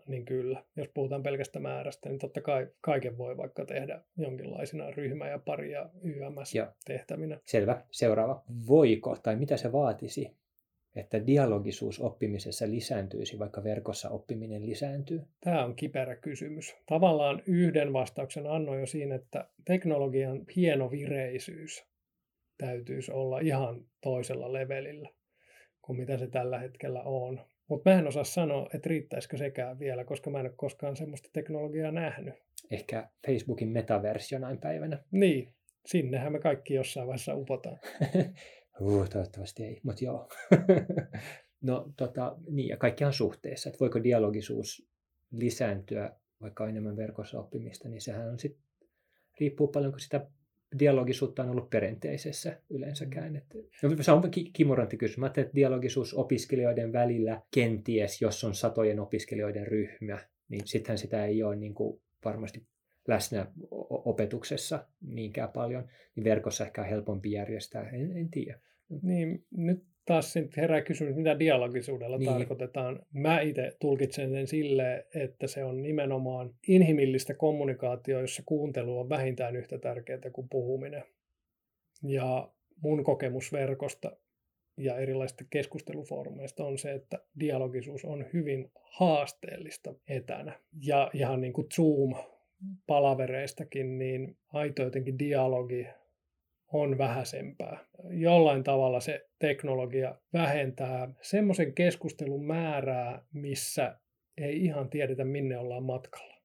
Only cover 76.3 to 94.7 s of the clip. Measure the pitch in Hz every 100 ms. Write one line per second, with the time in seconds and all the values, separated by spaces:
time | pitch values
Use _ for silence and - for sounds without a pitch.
76.3 | 127 123 - - 185 170 151 135 131 -
77.3 | - 156 151 139 131 127 123 120 131 127
78.3 | - - 156 147 131 120 123 123 147 131
79.3 | 123 123 123 120 135 127 120 120 131 131
80.3 | 127 127 135 120 131 139 147 - _ _
81.3 | _ _ _ _ _ _ _ 139 135 131
82.3 | 127 - _ _ - 151 151 139 135 131
83.3 | 127 - 147 135 135 143 - - - _
84.3 | _ _ _ _ - 135 123 135 131 131
85.3 | - 135 147 139 151 - 151 143 143 139
86.3 | 147 135 - 147 139 147 139 - - _
87.3 | 147 151 131 127 127 123 139 160 147 -
88.3 | 170 147 135 131 - _ - 185 151 143
89.3 | - - - 156 - - - - 135 127
90.3 | - 147 - _ 156 139 143 135 143 127
91.3 | 131 127 123 - - 160 147 135 127 -
92.3 | _ _ _ 190 185 - 147 139 131 127
93.3 | 131 139 - 156 135 131 131 131 131 131
94.3 | - _ 147 147